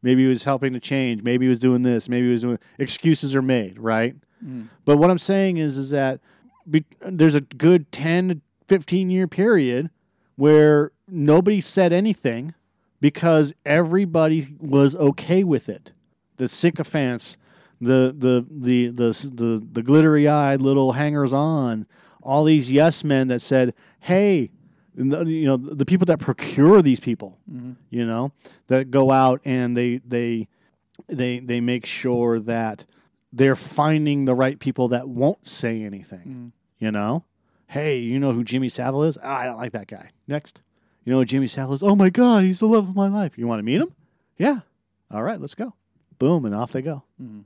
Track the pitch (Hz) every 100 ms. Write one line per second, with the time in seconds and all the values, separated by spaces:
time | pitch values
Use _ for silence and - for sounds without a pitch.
0 | 123 127 131 127 - 135 135 127 - 139
1 | 127 113 117 123 127 120 127 123 123 117
2 | 117 123 123 120 123 117 _ - 135 -
3 | 165 156 139 135 131 127 98 98 113 110
4 | 117 - _ _ 147 127 110 _ - 147
5 | 170 180 - 196 190 175 151 135 135 143
6 | 135 131 _ _ _ _ - 156 156 _
7 | 185 185 160 147 139 127 156 180 151 -
8 | 156 170 185 160 _ _ _ 196 151 180
9 | 185 185 180 - 208 208 131 123 160 _
10 | _ _ _ - 143 151 151 151 147 _
11 | _ 180 147 156 185 208 - - 180 175
12 | 214 202 131 117 143 - _ _ _ _
13 | 143 - 170 160 143 - - 151 165 185
14 | 190 165 160 160 139 147 151 139 139 156
15 | 147 - - 185 190 135 - 101 - _
16 | _ _ _ _ 127 - 170 160 151 156
17 | 135 123 - - _ _ _ _ 117 131
18 | 127 113 127 123 123 147 123 123 120 120
19 | 120 110 139 123 117 113 107 120 117 147
20 | 160 151 147 151 143 139 131 139 131 123
21 | 147 147 139 135 151 160 127 110 107 _
22 | _ _ - 139 156 156 127 135 160 160
23 | 151 135 131 123 - 131 127 - _ _
24 | - 185 208 180 123 _ _ _ _ -
25 | 131 151 165 160 147 131 135 151 139 180
26 | 180 156 - - - - 147 208 160 127
27 | - 113 101 _ - 131 123 123 _ 120
28 | 117 113 135 _ - _ _ 131 131 131
29 | 135 135 131 127 143 127 123 120 123 123
30 | 120 120 117 113 107 _ _ _ _ _
31 | - 143 123 123 127 120 120 123 - -
32 | 127 120 120 113 107 117 113 104 - _
33 | _ _ _ 123 135 131 - - 151 156
34 | 151 143 135 127 131 143 139 131 123 120
35 | 131 120 139 202 - - 123 113 107 98
36 | 85 92 87 127 120 _ _ _ 110 104
37 | 104 147 _ _ _ _ _ 139 151 131
38 | 117 131 139 117 113 123 127 - 123 135
39 | 160 143 123 135 123 113 - 117 98 98
40 | - _ - 147 - _ _ _ _ _
41 | - 131 120 135 127 - 135 139 196 202
42 | 190 180 247 220 185 180 220 226 190 190
43 | 196 202 180 - 117 113 107 156 339 _
44 | _ _ _ _ 214 262 - _ _ _
45 | _ 107 127 220 139 - 240 - _ _
46 | _ _ 131 170 120 101 120 131 139 143
47 | _ _ 127 107